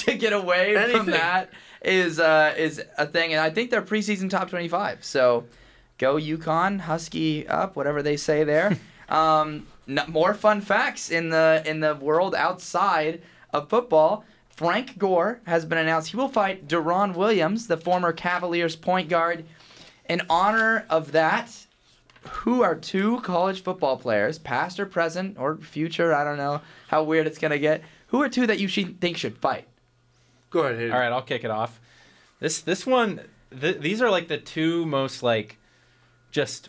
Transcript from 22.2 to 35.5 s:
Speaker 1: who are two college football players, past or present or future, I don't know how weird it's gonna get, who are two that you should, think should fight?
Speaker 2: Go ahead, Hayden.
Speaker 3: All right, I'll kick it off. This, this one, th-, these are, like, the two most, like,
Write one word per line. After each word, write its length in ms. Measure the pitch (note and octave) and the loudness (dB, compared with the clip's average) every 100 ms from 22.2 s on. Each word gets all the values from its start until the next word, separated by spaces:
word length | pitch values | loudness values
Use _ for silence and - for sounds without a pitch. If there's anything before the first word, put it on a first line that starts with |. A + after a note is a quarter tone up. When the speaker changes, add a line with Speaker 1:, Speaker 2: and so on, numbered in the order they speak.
| - | -14
Speaker 1:
who 320 | - A3+ B3 | -4 0 4
are 120 | G3 | 4
two 460 | D#3+ - F#3+ G#3 A#3+ | 2 -2 0 0 0
college 420 | F#3 F3 F#3+ F#3 | -2 0 0 -2
football 360 | F#3 F#3 C#3 B2+ | -6 -2 0 0
players, 400 | B2 G#2+ A2+ D#3+ | 0 2 2 -2
past 420 | - B2+ F3+ F#3 | -4 -4 -4 -6
or 60 | F#3+ | -6
present 500 | F3 E3 F3 F#3+ G3+ | -2 -2 -4 -8 -4
or 200 | C3+ D#3+ | -4 -6
future, 560 | D#3 D3 D#3+ - E3+ | -8 -6 -4 0 2
I 100 | D3 | 2
don't 140 | D3 D3 | 0 -4
know 240 | C#3+ D3 - - - | -4 -6 -8 -20 -2
how 140 | D#3 | 0
weird 220 | D#3 D#3+ D#3 | 2 2 0
it's 120 | D#3 | -2
gonna 200 | D#3 D3 | -2 0
get, 240 | D3+ D#3 - - _ | 0 0 -4 -20 _
who 160 | B3+ | 0
are 60 | C#4 | 0
two 160 | B3 A#3 | 0 0
that 120 | F#3+ | 0
you 100 | G3 | 0
should, 340 | G#3 F#3 - | -2 -4 -4
think 160 | F3 D#3+ | -4 -4
should 180 | A#2+ - | -8 -4
fight? 320 | C#3 A#2 - _ _ _ _ _ _ _ _ | -4 -4 -10 _ _ _ _ _ _ _ _
Speaker 2:
Go 120 | E3+ | -2
ahead, 160 | C#3 A#2 | 0 -2
Hayden. 160 | A#2 | -2
Speaker 3:
All 60 | B2 | 0
right, 140 | A#2+ | 0
I'll 80 | A#2+ | -2
kick 220 | - B2+ | -4 -6
it 60 | A#2 | -4
off. 280 | G#2+ A#2 - _ _ - _ _ - | -4 -4 -8 _ _ -20 _ _ -6
This, 220 | D#3+ - | -6 -4
this 240 | - F#3+ C4 | -4 -4 0
one, 340 | B3+ A3 D3+ - _ - B2+ | 2 0 -4 -12 _ -20 -6
th-, 200 | D#3 D3 | -4 -2
these 200 | D3+ A3 | -2 0
are, 80 | A#3+ | 2
like, 180 | F3+ E3+ | 0 -2
the 100 | D3 | -8
two 480 | - D#3+ D#3+ E3+ D#3+ | -6 -2 0 0 -2
most, 360 | C#3 C3 - | -2 -2 -2
like, 360 | B2 A2 G#2 | 0 0 -2